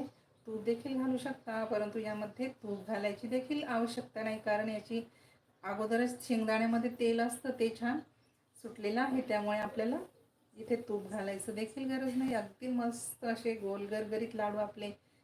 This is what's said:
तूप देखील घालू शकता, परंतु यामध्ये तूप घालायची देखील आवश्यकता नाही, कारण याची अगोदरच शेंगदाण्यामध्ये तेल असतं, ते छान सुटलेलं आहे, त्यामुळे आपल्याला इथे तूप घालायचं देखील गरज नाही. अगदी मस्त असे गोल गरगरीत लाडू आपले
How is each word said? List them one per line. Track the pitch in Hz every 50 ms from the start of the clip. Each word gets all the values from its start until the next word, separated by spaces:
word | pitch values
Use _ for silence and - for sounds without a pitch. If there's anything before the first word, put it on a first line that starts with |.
| 294 285 - _ _ _ _ _ _ 233
तूप | 220 214 208
देखील | 233 233 233 - 277 269 254
घालू | 254 254 254 247
शकता, | - 269 269 - - 240 220 226 220
परंतु | 214 226 208 208 208 208 226
यामध्ये | 214 214 214 208 208 208 - - 254 262 -
तूप | - - 208 202 196 196 214
घालायची | 220 196 202 208 202 - - 220
देखील | 247 254 254 - 302 294 294
आवश्यकता | - 240 226 233 233 - 247 240 - - 220 220
नाही, | 220 214 214
कारण | - 214 208 208 220 220
याची | 220 208 208 - 226 226 233 - - - - - _ _ _ _ _ _ -
अगोदरच | 190 202 208 220 214 226 233 247 247 247 - - -
शेंगदाण्यामध्ये | 247 220 220 220 220 220 226 226 226 233 233 247 240 -
तेल | 240 226 226 226
असतं, | 233 240 240 - - 262
ते | 254 - 233 226 226 -
छान | 240 240 269 311 - - _ _ _ _ _ _ _ _ _ - -
सुटलेलं | 226 220 - 208 208 214 240
आहे, | 269 269 262 262
त्यामुळे | 254 - 214 208 208 208 208 214
आपल्याला | 214 214 - 233 214 233 269 349 381 - - - - _ _ _ _ _ _
इथे | 214 220 - 240 226 - -
तूप | 208 202 190 185
घालायचं | 202 214 196 202 196 190 - - 208
देखील | 208 226 220 - 277 269 262
गरज | 262 262 262 262 240 254
नाही. | 262 254 240
अगदी | 220 208 202 - - 254 254
मस्त | 254 240 233 233 233 - - - - - -
असे | 233 233 233 - 233 226 220
गोल | 202 196 196 202 202 202
गरगरीत | 214 214 220 208 220 214 233 226 220
लाडू | 214 208 208 208 214
आपले | 208 202 - 214 208 208 202 - _ _ _ _